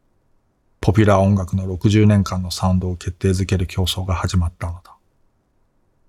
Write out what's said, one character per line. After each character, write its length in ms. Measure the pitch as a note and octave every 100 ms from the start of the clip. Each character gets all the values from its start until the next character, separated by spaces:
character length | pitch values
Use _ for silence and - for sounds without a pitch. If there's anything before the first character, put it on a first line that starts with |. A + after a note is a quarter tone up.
| _ _ _ _ _ _ _ _
ポ 120 | -
ピ 100 | G2
ュ 20 | G#2
ラ 140 | G2
ー 0 |
音 160 | G2 G2+
楽 200 | F2+ G2
の 120 | F#2+
六 220 | F2+ A2
十 160 | G#2 G#2
年 180 | G#2
間 180 | F#2+ F#2
の 100 | F2+
サ 160 | - F#2
ウ 60 |
ン 60 | F#2
ド 100 | F2+
を 60 | F2
決 160 | -
定 180 | - G2
づ 160 | F#2 F#2+
け 120 | F#2
る 100 | F2
競 160 | -
争 220 | F#2 - F#2
が 100 | F2
始 220 | - F#2
ま 100 | E2+
っ 60 | -
た 100 | F2
の 140 | E2+
だ。 120 | - - _ _ _ _ _ _ _ _ _ _